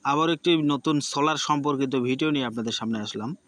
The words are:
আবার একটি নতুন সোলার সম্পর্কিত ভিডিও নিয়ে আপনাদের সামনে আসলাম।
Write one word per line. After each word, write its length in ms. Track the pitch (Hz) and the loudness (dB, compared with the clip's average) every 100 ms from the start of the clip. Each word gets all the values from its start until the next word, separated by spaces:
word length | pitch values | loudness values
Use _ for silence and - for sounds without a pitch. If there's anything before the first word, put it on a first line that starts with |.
| 143 | 0
আবার 160 | 143 160 165 | 2 2 2
একটি 160 | - 165 147 | 2 2 2
নতুন 220 | 143 156 147 - | 0 2 0 0
সোলার 280 | - 147 151 - | 0 0 0 0
সম্পর্কিত 460 | 147 143 135 135 135 123 | 0 2 0 0 0 0
ভিডিও 220 | 131 156 147 | 0 0 0
নিয়ে 100 | 123 | -2
আপনাদের 240 | 113 113 110 | -4 -4 -4
সামনে 180 | 113 110 107 | -2 -4 -4
আসলাম। 240 | 101 110 190 | -6 -8 -10